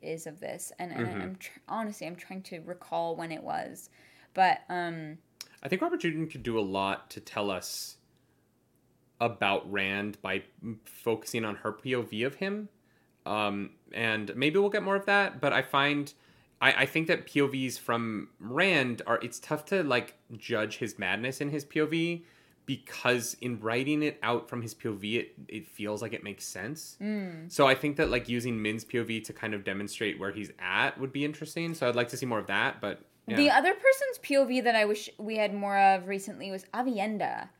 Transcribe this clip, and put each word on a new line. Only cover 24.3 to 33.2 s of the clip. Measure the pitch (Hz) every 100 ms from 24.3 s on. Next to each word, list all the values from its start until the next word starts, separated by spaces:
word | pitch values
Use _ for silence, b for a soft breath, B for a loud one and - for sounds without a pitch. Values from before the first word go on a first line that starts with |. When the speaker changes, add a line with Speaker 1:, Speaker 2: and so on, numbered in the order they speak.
| 120 -
Speaker 2:
from | 120
his | 113
P | - 113
O |
V, | 101 104 113
it, | - - 67
it | 107 -
feels | - 104 104
like | 110
it | 113
makes | 101 98
sense. | - 92 107 160 - -
Speaker 1:
Mm. | 208 208 185 165 165
Speaker 2:
So | - 135
I |
think | 131 147 147
that, | 139
like, | 120 117
using | 120 123 110
Min's | 107 113
P | - 120
O |
V | 117 113
to | 110
kind | - 110
of | 104
demonstrate | 98 98 104 - 107 -
where | 98
he's | 104 92 -
at | 90 101 135 -
would | 135
be | 139
interesting. | 147 147 151 170 165
So | 160 123
I'd | 120
like | 120
to | 127
see | 127
more | 110
of | 95
that, | 98 131 -
but, | 101 - - _